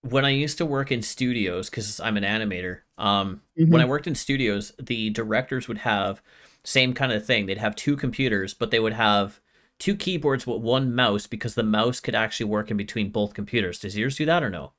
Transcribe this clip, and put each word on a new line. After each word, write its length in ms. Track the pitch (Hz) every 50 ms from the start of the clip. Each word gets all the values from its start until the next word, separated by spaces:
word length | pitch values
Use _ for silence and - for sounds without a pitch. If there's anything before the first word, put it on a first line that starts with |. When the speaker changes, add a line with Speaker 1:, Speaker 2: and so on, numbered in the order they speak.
Speaker 1:
when 240 | - 127 120 135 135
I 40 | 139
used 280 | 135 139 147 147 143 -
to 60 | 170
work 260 | 156 139 135 139 139
in 100 | 139 120
studios, 680 | 104 - - - 131 123 123 120 101 92 87 90 92 -
'cause 300 | - - 104 104 107 -
I'm 180 | 110 113 107
an 60 | 104 98
animator, 560 | 98 107 110 110 107 95 90 90 90 92 - _ _ _
um, 440 | - 107 101 101 101 98 98 92 - _ _ _
when 120 | 160 165
Speaker 2:
Mm-hmm. 80 | 160 165
Speaker 1:
I 100 | 165 156
worked 220 | 127 135 147 143
in 80 | 175 156
studios, 560 | - - - 139 135 131 110 101 101 101 - - -
the 300 | - - 123 113 110 110
directors 560 | 104 113 113 107 110 120 127 - 135 131 123
would 120 | - 117 104
have 420 | - 117 107 101 98 95 98 - _ _ _ - - - _ _ _
same 300 | - - 135 127 127 123
kind 180 | - 139 131
of 140 | 117 107 107
thing. 200 | - 131 113 101
They'd 120 | 95 98
have 180 | 101 117 107 107
two 200 | - - 143 147
computers, 580 | 139 - 127 113 - 135 127 110 98 95 95 -
but 180 | _ 117 110
they 80 | 113 113
would 140 | 110 110 107
have 460 | 110 113 107 104 101 101 98 - - _ _ _ _ _ _ _ _
two 160 | - - 202
keyboards 500 | 202 - 202 185 165 143 147 135 131 -
with 160 | 127 113 98
one 320 | 117 110 123 131 135 127 117
mouse 320 | 123 127 113 104 104 -
because 300 | - - 104 - 117 -
the 80 | - 113
mouse 360 | 107 107 107 113 123 123 -
could 160 | - - 117
actually 300 | 113 110 107 - - 117
work 220 | 104 107 107 107 -
in 80 | 110
between 320 | 101 101 101 - 117 104 98
both 240 | 104 107 104 104 -
computers. 460 | - 101 104 - 117 98 90 87 -
Does 180 | - 98 95
yours 180 | 104 110 135 135
do 80 | - 156
that 180 | 151 165 175 151
or 60 | 113
no? 240 | 92 82 69 71 _